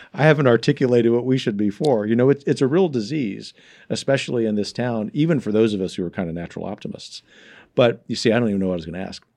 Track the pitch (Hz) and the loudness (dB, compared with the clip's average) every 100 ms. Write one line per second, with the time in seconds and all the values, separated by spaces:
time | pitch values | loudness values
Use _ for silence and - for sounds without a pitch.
0 | - - 151 147 131 117 - 135 127 120 | -14 0 2 4 4 4 2 0 2 4
1 | 117 120 127 131 127 104 104 98 156 113 | 4 2 0 0 0 -2 -2 0 0 2
2 | 107 113 131 143 - 131 135 165 180 131 | 2 2 4 2 0 0 2 2 2 0
3 | 104 156 113 104 - - - - - 117 | -4 -4 -6 -8 -14 -20 -20 -20 -8 -6
4 | - 139 - 120 110 104 98 - 123 117 | 0 -2 0 -2 0 -2 -4 -4 -4 -4
5 | 107 143 160 151 107 107 113 104 90 - | -6 -2 0 0 0 2 2 2 -4 -4
6 | 87 - 87 82 85 85 90 104 - - | -6 -4 -6 -6 -10 -10 -10 -10 -12 -14
7 | - - _ - - - _ - 120 101 | -16 -20 _ -20 -20 -20 _ 2 2 2
8 | - 113 120 113 117 98 92 90 80 85 | -6 -2 0 2 0 -2 -2 -4 -8 -12
9 | 95 - _ | -12 -14 _